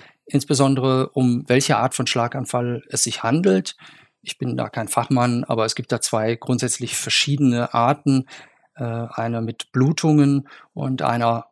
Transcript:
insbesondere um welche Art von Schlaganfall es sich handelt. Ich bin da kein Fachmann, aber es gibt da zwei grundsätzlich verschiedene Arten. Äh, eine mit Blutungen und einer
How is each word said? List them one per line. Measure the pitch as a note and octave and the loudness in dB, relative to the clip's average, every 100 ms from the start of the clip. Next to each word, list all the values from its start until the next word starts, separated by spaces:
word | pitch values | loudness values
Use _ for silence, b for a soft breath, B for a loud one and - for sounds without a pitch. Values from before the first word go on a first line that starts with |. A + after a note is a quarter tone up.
| B B - | B B -2
insbesondere | C#3 - C#3 C#3 C3+ C3 C3 C3 | -2 0 2 4 4 2 0 0
um | - B2+ A#2+ - | 2 2 2 2
welche | B2 - A2+ | 2 4 2
Art | B2 | 0
von | - B2 | -2 -2
Schlaganfall | B2+ A#2 C3+ B2 B2 A#2+ A#2+ - | 0 -2 -4 -4 -2 -2 -4 -6
es | - | -4
sich | - - | -4 -2
handelt. | A2+ D3+ F#3+ F#3+ - - B B B B | 0 2 2 2 0 -10 B B B B
Ich | - - | -16 -8
bin | B2+ B2 | -6 -4
da | A2 | -6
kein | - A2 | -6 -4
Fachmann, | - D3 C3 B2 A#2+ | -2 0 2 2 0
aber | - A#2 A2 | -2 -2 -2
es | - | -4
gibt | A#2 | -4
da | A#2+ | -4
zwei | - A2+ A2 A#2 | -2 -2 -2 -4
grundsätzlich | - B2 B2+ - A#2+ - | -2 -2 -2 -4 -6 -6
verschiedene | - - - C#3+ C#3 A#2+ A#2+ | -2 -2 0 2 2 2 0
Arten. | A#2+ A#2+ C#3+ - C3+ C3 B B B B - | 2 2 2 2 0 0 B B B B -10
Äh, | |
eine | A#2+ A#2 A#2 - A#2 A#2 | -6 -6 -8 -6 -4 -4
mit | A2+ A#2 - | -6 -8 -4
Blutungen | B2+ C3 D#3+ E3 D3+ C#3+ C#3+ C3+ B B | 2 2 2 2 4 4 2 -2 B B
und | - C3+ C3 | -10 -6 -2
einer | - A#2 A#2 A#2 - | -2 0 0 0 -4